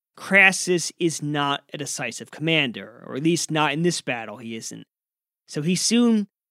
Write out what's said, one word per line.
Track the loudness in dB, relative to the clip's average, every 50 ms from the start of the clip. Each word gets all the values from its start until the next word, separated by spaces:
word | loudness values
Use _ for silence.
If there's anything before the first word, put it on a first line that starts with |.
| _ _ _
Crassus | -18 -4 4 6 8 8 8 6 2 0 2 2 0 0 -4 -6 _
is | -2 -2 -2 -2
not | -6 -4 -2 -2 0 -2 -2 -4 _ _
a | -12 -10
decisive | -8 -8 -8 -6 -8 -8 -8 -10 -14 -16
commander, | -10 -4 -2 2 2 2 0 0 -4 -8 -12 -14 -18 -20 -14
or | -8 -8
at | -2
least | 0 2 2 0 -2 -2
not | 0 0 0 2
in | 0 2
this | 0 0 0 -2
battle | -4 -6 -6 -6 -8 -12 -14
he | -14 -12 -12 -10
isn't. | -10 -10 -12 -14 -16 -18 _ _ _ _ _ _ _ _ _ _ _ _ _
So | -8 -4
he | 0 0 0
soon | 0 0 2 4 4 4 6 4 2 0 -4 _ _ _ _